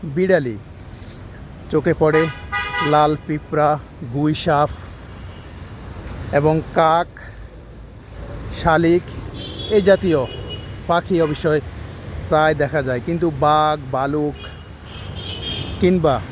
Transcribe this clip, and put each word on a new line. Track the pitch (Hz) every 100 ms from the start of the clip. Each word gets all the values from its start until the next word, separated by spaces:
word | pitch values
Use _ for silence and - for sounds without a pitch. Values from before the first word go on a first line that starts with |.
বিড়ালি | 165 143 190 180 131 104 - - - - - - - - - - -
চোখে | 156 143 156
পড়ে, | 156 156 160 - - - - - 147
লাল | 151 151 151 -
পিঁপড়া, | 151 - 151 147 147 - - 120
গুই | 127 151
সাপ | 156 - 147 147 - - - - - - - - - - - - - - - -
এবং | 147 151 160 -
কাক, | - 160 165 175 - - - - - - - - - - - - - -
শালিক | - 170 160 165 175 - - - - - - -
এই | 214
জাতীয় | 196 190 190 151 117 - - - - - -
পাখি | 170 175 180
অবশ্যই | 156 147 165 151 - - - - - - -
প্রায় | 156 156
দেখা | 151 143 151
যায়, | 131 123 117
কিন্তু | 165 170 143
বাঘ, | 147 151 151 151 131
ভালুক | 131 139 151 147 139 - - - - - - - - - - - - - -
কিংবা | 185 185 156 123 95